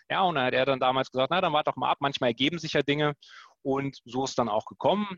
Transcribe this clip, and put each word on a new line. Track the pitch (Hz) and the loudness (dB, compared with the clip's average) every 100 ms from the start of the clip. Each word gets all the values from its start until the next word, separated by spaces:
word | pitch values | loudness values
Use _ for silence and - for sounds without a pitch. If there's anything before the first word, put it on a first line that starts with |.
| - | -6
Ja, | 156 | 0
und | 185 156 | 0 2
dann | 127 | 0
hat | |
er | 123 131 | 2 2
dann | 135 | 2
damals | 127 131 131 | 2 2 0
gesagt, | 127 131 | 0 0
na, | 175 | 2
dann | 185 | 2
wart | 151 147 | 0 0
doch | 135 | -2
mal | 131 | -2
ab, | 170 | 0
manchmal | 143 - 127 | -2 0 0
ergeben | 117 135 170 | 2 0 -2
sich | 160 | -2
ja | 156 | 0
Dinge. | 147 143 151 143 - - - _ | 2 2 2 -2 -10 -20 -20 _
Und | 139 135 139 131 - | -2 -2 -2 -8 -8
so | 120 135 | -4 -2
ist | - | -2
dann | 117 | 0
auch | 107 - | -2 -4
gekommen. | - 135 190 208 | -2 0 0 -2